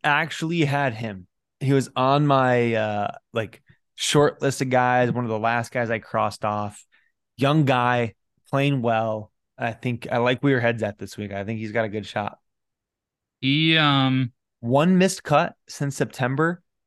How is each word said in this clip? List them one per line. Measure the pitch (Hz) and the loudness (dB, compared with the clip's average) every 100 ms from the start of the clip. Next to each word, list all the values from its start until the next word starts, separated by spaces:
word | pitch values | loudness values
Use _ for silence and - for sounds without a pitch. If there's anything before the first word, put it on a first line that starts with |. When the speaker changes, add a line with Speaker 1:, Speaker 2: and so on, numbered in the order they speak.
Speaker 1:
actually | 151 147 160 - 160 170 | 0 0 0 -4 -4 0
had | 143 143 139 | 0 0 -2
him. | 110 113 95 90 _ _ _ | -4 -8 -10 -16 _ _ _
He | 135 | 0
was | 139 131 - | 0 0 0
on | 131 143 147 | 2 4 4
my, | 135 127 123 120 | 4 4 2 2
uh, | 113 107 104 101 - - | 0 0 -2 -4 -6 -8
like, | 117 107 - _ _ _ | -6 -6 -10 _ _ _
short | - - 151 147 - | -10 0 2 2 2
list | 139 131 | -4 -2
of | 131 | 0
guys, | 127 123 123 123 | 2 2 2 2
one | 117 | 0
of | 120 | -4
the | 110 | -2
last | 113 120 113 | -2 -2 -4
guys | 127 117 | -4 -4
I | 113 | -4
crossed | - 113 107 - | -4 -2 -2 -2
off. | 107 104 104 - _ _ _ _ _ - | -4 -4 -6 -10 _ _ _ _ _ -4
Young | 139 156 | 0 2
guy, | 135 127 123 123 117 - _ _ _ | 2 2 2 0 -2 -8 _ _ _
playing | 139 139 139 | -2 0 0
well. | 117 113 113 110 107 _ _ - | 0 0 -2 -6 -10 _ _ -8
I | 120 | -8
think | 113 127 120 - | -6 -6 -6 -4
I | 123 | -2
like | 120 131 | 0 0
where | 143 | 0
your | 131 | 2
head's | 117 117 | 0 -2
at | 107 101 | -4 -6
this | 101 - | -12 -10
week. | 104 | -8
I | 98 | -8
think | 101 110 | -8 -8
he's | 110 | -6
got | 113 | -4
a | 110 | -4
good | 107 98 | -6 -8
shot. | - 104 - _ _ _ _ _ _ _ _ _ _ | -6 -8 -10 _ _ _ _ _ _ _ _ _ _
Speaker 2:
He, | 135 143 160 160 | -2 2 4 4
um, | 147 139 131 131 123 - _ _ | 4 4 2 2 -2 -6 _ _
Speaker 1:
One | 117 135 170 185 | 0 2 4 4
missed | 185 190 | 2 0
cut | - 147 175 - - | 0 2 2 -4 -18
since | - 143 - | -8 -6 -4
September | 120 - 127 135 160 175 _ _ | -6 -2 -2 0 0 -2 _ _